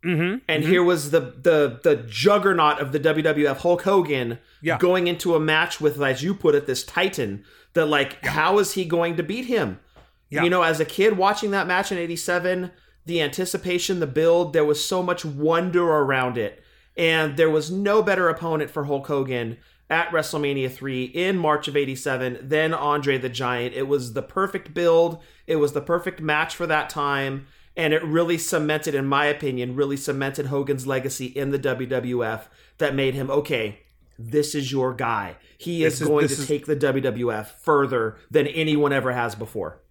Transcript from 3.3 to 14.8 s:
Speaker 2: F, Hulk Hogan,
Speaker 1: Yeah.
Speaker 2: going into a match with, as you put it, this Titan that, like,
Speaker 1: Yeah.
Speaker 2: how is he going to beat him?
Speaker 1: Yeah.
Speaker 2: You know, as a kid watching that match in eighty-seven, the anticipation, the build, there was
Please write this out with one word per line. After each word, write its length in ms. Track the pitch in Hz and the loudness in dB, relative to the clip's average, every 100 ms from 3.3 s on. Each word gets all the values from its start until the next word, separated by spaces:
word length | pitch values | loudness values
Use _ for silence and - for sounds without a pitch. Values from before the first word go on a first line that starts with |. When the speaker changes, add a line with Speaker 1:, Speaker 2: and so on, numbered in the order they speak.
| 147 147 | 2 2
Speaker 2:
F, 100 | 135 | 2
Hulk 220 | 175 175 | 2 2
Hogan, 560 | 190 196 165 135 120 113 _ _ | 4 2 2 0 -2 -6 _ _
Speaker 1:
Yeah. 180 | 151 156 | -2 2
Speaker 2:
going 280 | 175 185 175 | 4 4 2
into 260 | 170 185 | 0 2
a 60 | 165 | 2
match 400 | 156 156 175 - | 4 2 2 2
with, 200 | 151 143 | 0 2
as 220 | 143 127 | -2 0
you 120 | 160 | -2
put 200 | 196 165 | 0 2
it, 120 | 143 143 | 2 0
this 180 | 127 | -6
Titan 600 | - - 185 190 113 101 - - _ | -4 -2 -2 -2 -6 -6 -14 -20 _
that, 120 | 175 156 | 0 2
like, 320 | 147 135 - | 2 0 -4
Speaker 1:
Yeah. 80 | - | -4
Speaker 2:
how 280 | 151 160 202 | 0 2 2
is 120 | 196 | 2
he 120 | - | -2
going 320 | 175 170 170 170 | -2 0 0 -2
to 60 | |
beat 220 | 156 214 254 | -4 -6 -2
him? 340 | 233 127 92 _ - - _ _ | 0 0 -6 _ -20 -20 _ _
Speaker 1:
Yeah. 140 | 143 | 0
Speaker 2:
You 60 | 170 | 2
know, 120 | 180 | 4
as 160 | 165 156 | 2 2
a 60 | |
kid 320 | 156 - 208 196 | -2 2 2 4
watching 340 | 190 202 214 | 2 0 -2
that 140 | 196 185 | -2 0
match 240 | 180 190 | -2 -2
in 60 | 185 | -4
eighty-seven, 760 | 170 170 - 175 175 185 180 - _ _ - | -6 -6 -2 -2 0 -2 -6 -12 _ _ -4
the 160 | 170 | -2
anticipation, 760 | 147 - 185 180 180 180 - 180 | -2 -2 -4 -4 -2 -2 -2 -2
the 80 | 156 | 0
build, 460 | 131 165 170 170 | 2 4 4 2
there 120 | 165 | 2
was 200 | 151 147 | 2 2